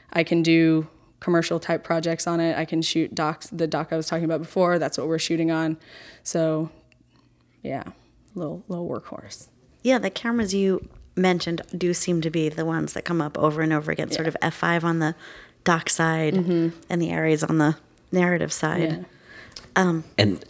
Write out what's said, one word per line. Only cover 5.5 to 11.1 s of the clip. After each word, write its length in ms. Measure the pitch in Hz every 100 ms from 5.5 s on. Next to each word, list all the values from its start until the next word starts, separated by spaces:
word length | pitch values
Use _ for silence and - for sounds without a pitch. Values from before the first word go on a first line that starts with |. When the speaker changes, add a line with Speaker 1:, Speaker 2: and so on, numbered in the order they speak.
Speaker 1:
on. 260 | 160 160 160 - - - -
So, 480 | - 170 160 156 160 - _ _ _ _ _ _ _ _
yeah, 200 | - 135 - - _ _ -
little, 300 | 180 156 170 -
little 200 | 175 175
workhorse. 600 | 127 - - - - - _ _ _
Speaker 2:
Yeah, 160 | 247 254
the 100 | 196
cameras 460 | - 233 240 202
you 340 | 196 190 185 - - -